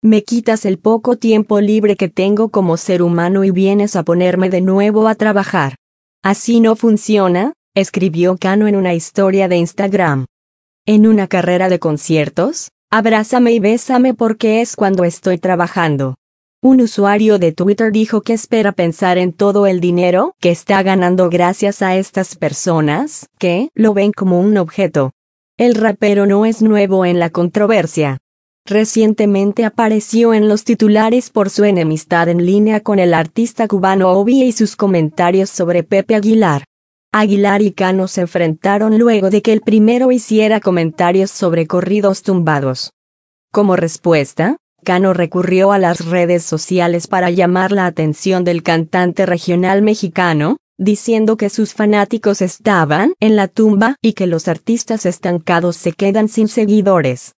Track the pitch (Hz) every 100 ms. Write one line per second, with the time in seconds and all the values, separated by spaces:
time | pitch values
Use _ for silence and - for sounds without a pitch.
0 | 220 214 208 240 226 220 202 190 214 226
1 | 240 240 226 220 208 208 202 214 208 196
2 | 185 - 190 208 220 214 185 170 - 180
3 | 175 170 175 196 196 185 190 202 208 190
4 | 160 170 180 180 185 185 185 190 208 214
5 | 220 220 214 202 190 185 139 127 _ _
6 | _ _ 196 202 - 233 226 226 226 214
7 | - 208 190 175 233 - _ - 190 -
8 | 185 160 175 185 185 196 214 202 180 170
9 | - - 196 190 190 175 170 - 196 190
10 | 170 139 127 _ _ _ _ _ - 214
11 | 214 220 190 185 175 180 185 175 165 151
12 | - 160 143 - 196 330 - _ _ 214
13 | 220 220 214 247 240 233 202 233 - 254
14 | 254 226 226 220 226 220 233 - 202 190
15 | 175 - - 180 185 180 175 - 165 143
16 | 135 131 _ _ _ _ 254 262 233 -
17 | 196 208 220 208 170 160 185 202 226 214
18 | 220 214 214 226 - 226 202 190 170 165
19 | 185 180 180 170 202 202 202 185 175 175
20 | 180 180 294 - 175 170 - 196 190 190
21 | 180 185 180 175 175 196 202 202 190 185
22 | 190 - 190 - 151 143 - 165 151 151
23 | 294 - - _ 180 175 277 - 220 202
24 | 202 208 190 175 196 208 165 - 175 156
25 | 135 - _ _ _ - 240 214 220 196
26 | 208 202 202 196 220 220 220 208 202 190
27 | 180 175 170 170 175 208 208 220 165 -
28 | 147 131 _ _ _ _ - 202 220 226
29 | 220 214 208 196 202 202 220 - 220 214
30 | - 226 233 220 214 214 - 226 214 214
31 | 220 247 - - 196 - 208 190 156 156
32 | - 170 170 175 175 196 214 214 214 202
33 | 175 165 160 - 233 - 220 202 190 190
34 | 185 190 202 269 254 220 214 - 196 180
35 | 156 - 175 190 190 - 175 175 165 196
36 | 196 220 208 220 196 143 - _ _ _
37 | _ 214 214 202 202 202 208 - 185 190
38 | 185 - 175 180 170 160 190 202 220 220
39 | 240 220 190 208 220 214 214 214 214 240
40 | 254 254 - 220 214 214 208 180 165 -
41 | 175 185 190 - 185 170 160 180 180 208
42 | 202 190 - 185 160 147 135 127 - _
43 | _ _ _ _ _ - 208 180 165 -
44 | 175 160 139 - 175 311 _ _ - 180
45 | 190 175 170 180 180 185 196 202 180 170
46 | 165 180 170 175 - 156 - 185 175 170
47 | - 190 180 175 175 180 185 202 180 165
48 | 156 151 190 185 180 170 170 165 160 185
49 | 180 170 185 175 - 175 185 196 214 214
50 | 185 165 180 156 151 285 _ _ 190 208
51 | - 226 220 220 202 - 214 - 208 208
52 | 202 233 214 196 185 - - 196 151 151
53 | 240 370 220 214 190 - 220 202 226 277
54 | 226 208 185 165 175 160 - 233 - 220
55 | 180 175 196 175 160 170 175 170 180 -
56 | 196 208 214 - 214 247 214 214 196 185
57 | 139 123 -